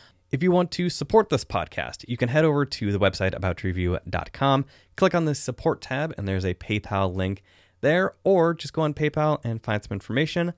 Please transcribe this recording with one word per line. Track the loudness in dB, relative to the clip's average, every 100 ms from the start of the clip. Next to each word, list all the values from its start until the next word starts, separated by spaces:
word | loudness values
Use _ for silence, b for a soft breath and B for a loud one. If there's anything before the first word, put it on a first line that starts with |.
| b b _
If | 0
you | 2
want | 4 2
to | -2 -2
support | -2 2 2 4
this | 0 -2
podcast, | -4 -4 -6 -8 -8 -8
you | -2
can | 0
head | 4
over | 4 2 0
to | -2 -2
the | 2
website | 2 2 -2
about | 0 -2 -2
to | -2
review | 0 0 -2 -4
dot | -6 -6
com, | -2 2 2 0 b b
click | 0 2
on | 2
the | 0
support | -2 -4 -4 -2 -2
tab, | -4 -4 -4 -6
and | -4
there's | -2
a | -2
PayPal | -4 -4 -4 -2 -2 0 0
link | -2 -4 _ b b b
there, | 2 2 0 0
or | 2 4 4
just | 0 -6
go | -2
on | -2
PayPal | 0 -2 0 0 0
and | -2 -6
find | -2 -4
some | -4
information. | -8 -4 -2 0 0 -2